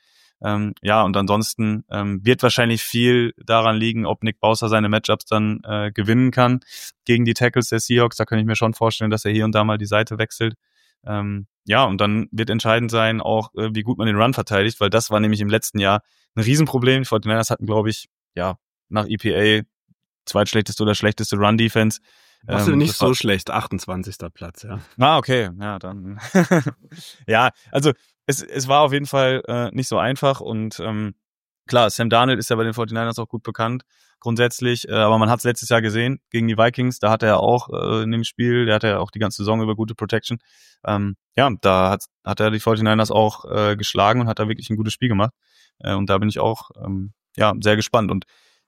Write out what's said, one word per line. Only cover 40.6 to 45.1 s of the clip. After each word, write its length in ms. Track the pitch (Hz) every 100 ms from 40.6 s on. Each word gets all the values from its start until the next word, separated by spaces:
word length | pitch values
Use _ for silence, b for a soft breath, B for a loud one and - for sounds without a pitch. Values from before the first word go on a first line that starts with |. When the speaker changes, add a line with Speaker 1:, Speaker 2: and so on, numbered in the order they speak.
| b b
Speaker 1:
ähm, 320 | - 104 101 98 _ -
ja, 140 | 135 101
da 300 | 98 92 92
hat, 160 | 98 - _
hat 160 | - 104
er 100 | 110
die 100 | 110
forty-niners 520 | 113 110 110 110 107
auch, 320 | 107 107 -
äh, 320 | - 104 104 104
geschlagen 440 | 104 101 101 120
und 80 | 117
hat 120 | 107
da 80 | 107
wirklich 220 | 110 -
ein 60 | 110
gutes 160 | 107
Spiel 160 | -
gemacht, 240 | 127